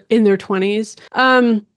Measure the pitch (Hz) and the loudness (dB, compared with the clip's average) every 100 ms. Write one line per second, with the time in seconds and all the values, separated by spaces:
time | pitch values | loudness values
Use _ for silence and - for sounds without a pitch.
0 | _ 226 214 190 - 190 190 208 220 - | _ 0 2 0 -2 -4 -4 -4 -8 -14
1 | - - 262 254 240 220 - | -10 -2 2 2 2 -2 -6